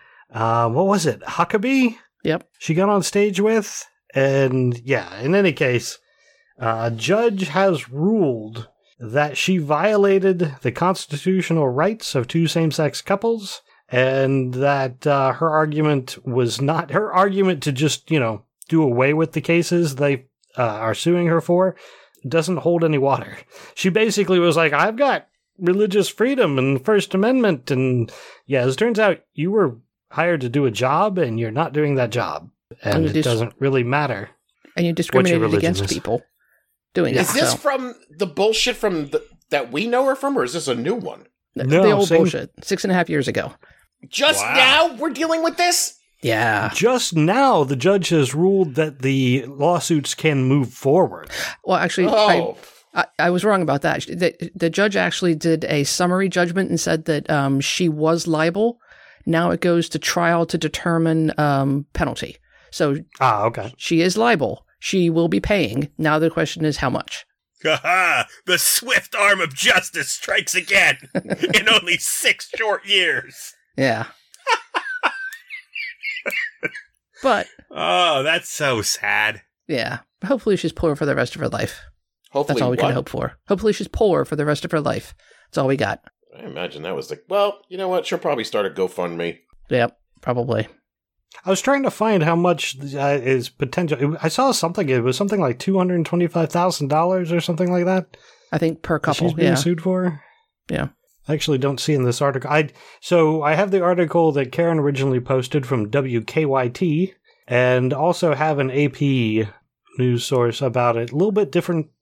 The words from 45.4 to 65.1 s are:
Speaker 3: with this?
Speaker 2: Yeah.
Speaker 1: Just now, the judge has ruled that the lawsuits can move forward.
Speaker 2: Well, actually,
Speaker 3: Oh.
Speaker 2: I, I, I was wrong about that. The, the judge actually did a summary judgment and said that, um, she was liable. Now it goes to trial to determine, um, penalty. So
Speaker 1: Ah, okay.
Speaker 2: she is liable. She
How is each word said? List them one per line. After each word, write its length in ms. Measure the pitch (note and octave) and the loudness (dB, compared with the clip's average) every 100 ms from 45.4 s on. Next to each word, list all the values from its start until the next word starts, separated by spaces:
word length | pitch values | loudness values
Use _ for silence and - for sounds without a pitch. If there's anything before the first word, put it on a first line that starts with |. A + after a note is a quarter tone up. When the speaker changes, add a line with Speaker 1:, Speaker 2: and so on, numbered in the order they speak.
Speaker 3:
with 160 | E4 E4 | 0 0
this? 400 | F4 F4+ - - _ _ | 0 0 -4 -8 _ _
Speaker 2:
Yeah. 480 | A#2 A2 A2+ G#2 G2+ | -2 0 2 0 -2
Speaker 1:
Just 420 | - G#3+ B3+ - | 0 0 0 0
now, 480 | D#3+ D#3 A3+ C#4 G3+ | 0 2 4 4 4
the 120 | C3+ C3+ | 2 2
judge 320 | D#3 G3 F3 | 2 2 2
has 260 | E3 C3 | 2 2
ruled 420 | C#3 F#3 G3 F3 C3 | 2 2 4 2 0
that 240 | D#3 C#3 | -2 -2
the 420 | C3 C3+ B2+ B2+ B2 | -2 2 2 0 -2
lawsuits 680 | C#3 D3 F3 - D#3+ C3+ | -2 0 2 2 0 -2
can 300 | - D#3+ C#3 | -2 0 2
move 280 | C3 C#3+ B2 | 2 2 0
forward. 560 | - C3+ D#3+ D3+ F2+ D2 - - - | -2 2 4 2 -2 -12 -10 -10 -8
Speaker 2:
Well, 120 | - F3+ | -2 0
actually, 300 | F3 - F3+ | 0 0 2
Speaker 3:
Oh. 480 | A3 G#3 E3+ - - - - _ | 4 4 2 0 -8 -16 -20 _
Speaker 2:
I, 60 | - | -4
I, 240 | - - E3+ | -4 0 0
I 40 | |
was 140 | F3+ | 2
wrong 160 | G3+ G3 | 2 2
about 220 | D#3+ C#3+ | 2 0
that. 220 | E3 D#3 - | 0 -4 -6
The, 440 | E3+ F3 - F3 | -2 -2 -2 -10
the 160 | F3+ E3+ | -2 -2
judge 260 | E3 G#3 G3 | 0 0 0
actually 380 | F3 - F3+ | -2 0 0
did 320 | E3 E3 D#3+ - | 0 0 0 0
a 180 | D3 | 0
summary 440 | C#3+ - F3+ F#3 G3 | 0 0 0 2 0
judgment 400 | F3+ F3 F3 F#3+ | 0 0 0 -2
and 100 | E3 | -2
said 240 | - D#3+ | 0 -2
that, 240 | D#3+ D3 - | 0 -4 0
um, 320 | D3+ C#3 C#3 | 0 2 0
she 280 | C3+ - F3 | 0 0 0
was 380 | D3+ D#3 E3+ E3 | 0 0 0 0
liable. 520 | D#3 E3 F3 A3+ A#3+ _ - - - - | 0 0 0 -2 -2 _ -20 -20 -10 -2
Now 240 | E3 F3 | 2 2
it 100 | E3+ | 0
goes 280 | F3+ E3+ E3+ | 2 2 0
to 80 | D#3 | -4
trial 480 | - - E3+ E3+ E3 | -4 0 2 2 0
to 100 | E3+ | -2
determine, 800 | D#3 - F3 E3 E3 D#3+ D#3 - | -4 -4 0 2 2 2 0 0
um, 460 | D3 C#3 C#3 C#3 C#3+ | 0 2 0 -2 -4
penalty. 460 | - D3+ - - - _ _ _ | -4 -4 -4 -10 -14 _ _ _
So 260 | - D3+ C#3+ - - | -2 0 -2 -6 0
Speaker 1:
Ah, 240 | C3 G#2+ | 2 2
okay. 300 | G#2+ A#2 G#2 - | 0 -2 -10 -10
Speaker 2:
she 240 | - E3 | -2 2
is 160 | F3 G3 | 2 2
liable. 480 | A#3 G#3 A#2 - _ _ | 2 2 0 -6 _ _
She 300 | - F#3+ E3+ | -4 0 2